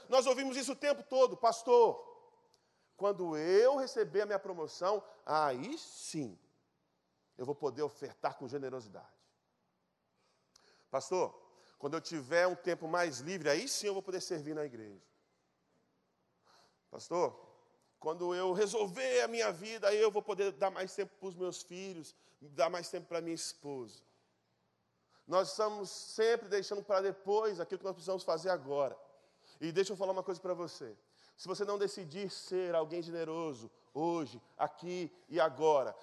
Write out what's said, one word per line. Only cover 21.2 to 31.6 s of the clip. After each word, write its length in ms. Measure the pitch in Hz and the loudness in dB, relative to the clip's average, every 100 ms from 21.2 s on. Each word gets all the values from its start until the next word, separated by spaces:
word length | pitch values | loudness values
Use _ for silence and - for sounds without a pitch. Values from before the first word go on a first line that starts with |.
| 190 | -12
meus 300 | 175 180 - | -4 -6 -6
filhos, 500 | - 175 196 170 139 _ _ _ | -12 -10 -10 -12 -14 _ _ _
dar 280 | 143 143 170 | -14 0 2
mais 200 | 180 170 | 0 -6
tempo 180 | 180 165 | -8 -6
pra 140 | 170 | -6
minha 140 | 165 165 | -4 -6
esposa." 680 | - - 143 139 113 92 _ _ _ _ _ _ _ _ _ _ _ _ - | -8 -10 -10 -8 -10 -16 _ _ _ _ _ _ _ _ _ _ _ _ 0
Nós 220 | 180 185 | 2 2
estamos 400 | - 214 208 185 | 0 0 0 -8
sempre 600 | - - - 226 233 208 | -10 -10 2 4 2 0
deixando 340 | 202 185 202 | -2 -2 -6
para 180 | 175 190 | 0 2
depois 580 | 196 185 196 208 220 175 | 2 -2 0 2 2 -2
aquilo 200 | 160 190 | -6 -4
que 60 | 190 | -6
nós 80 | |
precisamos 300 | 170 165 190 | -6 -6 -4
fazer 260 | 175 160 185 | -2 -2 0
agora. 480 | 175 135 143 135 - - - _ _ _ - | -2 -2 0 0 -2 -18 -20 _ _ _ -8
E 120 | 160 | -2
deixa 220 | 165 190 | 0 0
eu 40 | 190 | 0
falar 140 | 190 | -2
uma 120 | 190 | -2
coisa 180 | 185 180 | -4 -4
para 120 | 180 | -4
você. 440 | 175 170 - 123 101 _ _ - _ | -4 -4 -8 -14 -14 _ _ -20 _
Se 100 | 170 | -8
você 180 | 185 | -4